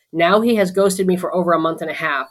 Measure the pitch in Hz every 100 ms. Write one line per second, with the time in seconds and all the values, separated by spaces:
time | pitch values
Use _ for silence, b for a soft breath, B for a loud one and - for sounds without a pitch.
0 | _ 160 170 208 233 220 185 185 196 190
1 | 185 180 180 180 175 165 160 165 160 147
2 | 160 139 131